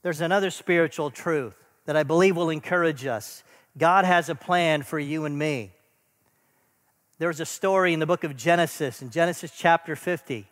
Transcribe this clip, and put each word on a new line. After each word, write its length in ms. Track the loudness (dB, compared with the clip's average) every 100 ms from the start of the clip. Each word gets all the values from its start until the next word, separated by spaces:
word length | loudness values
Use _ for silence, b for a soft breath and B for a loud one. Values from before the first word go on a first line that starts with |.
There's 180 | -4 -4
another 300 | 0 2 0
spiritual 600 | -6 0 2 2 0 -8
truth 440 | -6 -4 -2 -4 -12 _ _ -2
that 100 | 0
I 60 |
believe 340 | 2 4 4 4
will 140 | -2
encourage 560 | -4 -2 2 2 0 -6
us. 360 | -6 -8 -18 b b b 0
God 260 | 4 4
has 240 | 4 2 2
a 60 |
plan 480 | -8 0 2 2 0
for 160 | -2 -6
you 260 | -4 -4
and 140 | -4 -2
me. 340 | -2 -4 -8 _ _ _ _ _ _ _ _ _ _ _ _ _ _ _
There's 220 | -4 -4
a 60 | -8
story 480 | -4 0 2 2
in 60 | 2
the 60 | 0
book 180 | -2
of 120 | -2 -2
Genesis, 640 | 2 4 2 -2 -6 -6
in 80 | -8
Genesis 440 | 0 0 -2 -12 -2
chapter 400 | 2 2 0 -8
fifty. 500 | -4 -6 -6 -10 -10